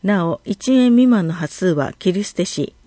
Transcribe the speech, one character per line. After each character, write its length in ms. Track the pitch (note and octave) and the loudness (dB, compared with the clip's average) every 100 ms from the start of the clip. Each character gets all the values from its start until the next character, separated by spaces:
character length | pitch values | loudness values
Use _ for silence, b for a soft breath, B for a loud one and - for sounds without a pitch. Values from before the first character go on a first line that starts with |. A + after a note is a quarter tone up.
な 240 | F#3 G3+ E3 | 0 0 0
お、 140 | - - | -4 -6
一 280 | G3 - | -6 0
円 180 | C4 B3 | 2 4
未 160 | A#3+ B3+ | 4 4
満 200 | A#3 E3 | 4 0
の 60 | |
端 180 | E3+ D#3+ | -4 -6
数 140 | - F#3 | -2 -2
は 260 | D3+ C3+ | 0 -2
切 200 | - - | -4 -2
り 100 | F3+ | -2
捨 120 | G3+ - | -4 -4
て 100 | F3 | -6
し、 300 | - F#3 _ | -4 -8 _